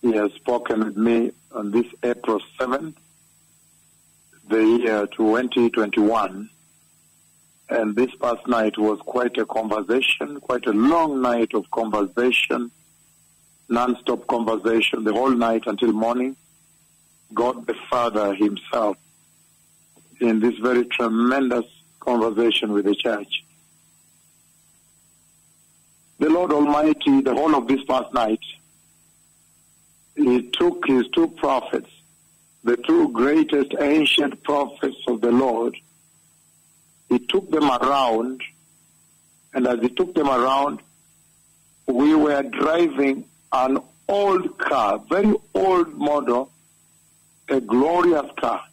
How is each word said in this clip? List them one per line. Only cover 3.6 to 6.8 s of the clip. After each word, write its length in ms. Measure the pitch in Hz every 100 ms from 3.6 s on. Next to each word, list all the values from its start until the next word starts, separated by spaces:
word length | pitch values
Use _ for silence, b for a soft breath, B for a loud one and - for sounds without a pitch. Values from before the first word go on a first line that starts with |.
| _ _ _ _ _ _ _ _ -
the 140 | 110
year 420 | 110 117 117 107 101
twenty 640 | - 110 113 123 127 117
twenty-one. 800 | 117 107 98 104 113 98 95 107 _ _ _